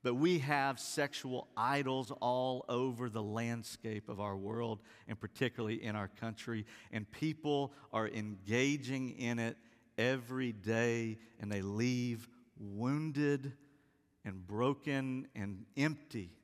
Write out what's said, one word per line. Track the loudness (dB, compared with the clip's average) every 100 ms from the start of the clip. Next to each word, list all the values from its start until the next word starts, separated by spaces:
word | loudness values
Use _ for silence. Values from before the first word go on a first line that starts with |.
but | 0
we | 4 4 4
have | 4 2 2 0
sexual | -4 0 0 0 -4 -4 -4 0
idols | 2 4 2 0 -2 0
all | 2 4 2 0 0
over | 0 2 0 -2
the | -2
landscape | -2 0 0 -2 -6 -8 -6 -6 -6
of | -4
our | -2 -2
world, | -2 -2 -2 -4 -8 -20 -10
and | -8
particularly | -8 0 0 0 -2 -2
in | -2
our | -2 -4
country. | -4 -8 -6 -4 -4 -6 -12 -8
And | -8 -8
people | -2 -2 0 2 2 2 -6 -4
are | 0 0
engaging | -2 -6 -6 0 4 4 2 0 -4 -4
in | -2 -2 0
it | 0 -4 -16 -20 _ 2
every | 2 2 -2 -2 -2
day, | -2 2 4 4 2 0 -4 -12 -10
and | -4
they | -2
leave | -2 2 2 2 0 -2 -8 -20 -20 -14
wounded | -10 -2 0 0 0 2 2 2 0 -10 -18 _ _ _ _ _
and | -8 -8
broken | -6 2 2 2 0 -2 0 -4 -6 -6
and | -6 -6 -8 2
empty. | 2 2 -8 -8 -8 -14